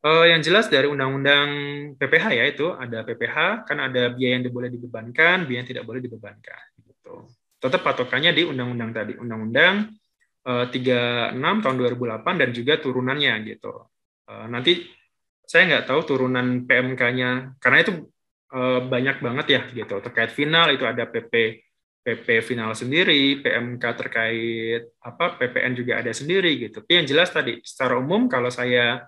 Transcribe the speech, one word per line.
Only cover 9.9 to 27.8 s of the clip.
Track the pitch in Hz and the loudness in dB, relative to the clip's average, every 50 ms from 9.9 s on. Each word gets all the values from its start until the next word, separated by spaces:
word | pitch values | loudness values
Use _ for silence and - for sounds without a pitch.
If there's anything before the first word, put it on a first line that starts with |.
| - _ _ _ _ _ _ _ _ _ _ | -8 _ _ _ _ _ _ _ _ _ _
eh, | 127 123 123 123 123 | -4 -2 -2 -2 -2
tiga | 123 127 127 127 123 120 120 120 120 120 117 101 - | -2 -2 0 2 2 2 2 0 0 -2 -2 -4 -4
puluh | 127 | -2
enam | 139 170 196 220 | 0 0 0 2
tahun | 214 131 131 127 | 0 0 0 2
dua | 127 120 | 0 0
ribu | 123 123 123 | 0 -2 -4
delapan | 117 110 110 - 175 185 170 | -6 -6 -4 -2 -2 2 2
dan | 135 117 117 | 0 0 0
juga | 120 117 131 151 | -2 0 0 0
turunannya | 156 - 135 123 127 127 127 139 147 143 131 113 107 107 107 | 2 0 -2 -2 0 0 0 0 0 2 0 0 0 -4 -10
gitu. | 107 - - 104 - - - _ _ _ _ _ _ _ _ - | -12 -12 -12 -14 -14 -14 -18 _ _ _ _ _ _ _ _ -18
Eh, | 107 110 110 | -16 -14 -12
nanti | 113 120 120 127 - 180 180 - - - _ _ _ _ _ _ _ _ _ _ | -8 -8 0 2 2 2 2 -2 -14 -20 _ _ _ _ _ _ _ _ _ _
saya | - - 165 185 175 | 2 4 4 6 6
nggak | 143 117 117 - | 4 2 2 2
tahu | 131 156 156 | 0 0 0
turunan | - 139 127 127 127 127 127 123 127 127 123 123 | 0 0 0 2 0 0 0 0 0 -2 -2 2
P | - | 2
M | 127 123 127 127 131 | 2 2 2 0 -2
K-nya, | 127 127 120 127 127 127 123 123 127 131 135 - | 0 0 0 0 0 -2 -2 -2 -4 -6 -10 -18
karena | _ - 127 131 151 | _ 2 4 4 6
itu, | 180 226 190 160 - - _ _ _ _ _ _ _ _ - | 4 4 0 -4 -10 -16 _ _ _ _ _ _ _ _ -6
eh, | 131 127 127 127 127 123 | -2 0 0 0 0 0
banyak | 127 127 123 127 135 135 - | 0 -2 0 0 0 -2 -2
banget | 147 123 120 139 - - | -4 -4 -4 -4 0 2
ya | 139 117 - - - | 2 2 0 -4 -10
gitu. | 120 104 - 101 98 | -10 -8 -6 -8 -8
Terkait | - 123 - - 113 110 | -8 -4 -2 -2 -2 -2
final | - - 143 151 160 165 170 156 | -2 -4 -2 2 4 4 4 4
itu | 139 127 135 | 2 0 0
ada | 117 113 123 117 - | -2 -2 -2 -6 -4
P | - 117 110 | -4 -8 -6
P, | - - 117 113 110 113 - _ _ _ _ _ _ _ _ _ | 0 0 2 2 0 -2 -8 _ _ _ _ _ _ _ _ _
P | 120 113 107 | -6 -6 -4
P | - - 117 113 113 | 0 2 2 2 2
final | - 127 117 110 110 110 | 0 -4 -4 -4 -4 -6
sendiri, | - 117 123 139 165 185 190 160 143 139 139 139 139 | -6 -6 -2 0 2 4 4 4 4 4 2 0 0
P | - 123 | 0 -2
M | - 117 120 123 123 120 | 0 0 -2 -4 -6 -4
K | 123 117 117 | -4 -4 -4
terkait | - - - - 117 113 113 117 113 117 117 113 113 113 113 117 117 117 - _ _ | -4 -8 -4 -2 -2 -2 0 -2 -2 -4 -4 -4 -4 -4 -4 -4 -4 -6 -10 _ _
apa, | _ 123 120 - 170 175 - | _ -18 -6 -4 -4 -4 0
P | - 127 120 | -2 -4 -2
P | - - | 0 0
N | - 127 127 | 0 0 -2
juga | 123 123 123 110 101 | -4 -2 -2 -2 -2
ada | 113 120 113 | -2 -4 -6
sendiri | - 135 151 180 196 180 170 147 123 | -6 -4 0 0 2 2 2 0 0
gitu. | 117 101 - 110 - | -4 -8 -10 -16 -2
Tapi | _ 170 175 | _ 2 2
yang | 160 135 | 2 2
jelas | 139 156 180 175 - | 4 2 2 2 2
tadi, | 160 143 127 117 - _ | -2 -2 -2 -6 -8 _
secara | - - - | -20 -4 -2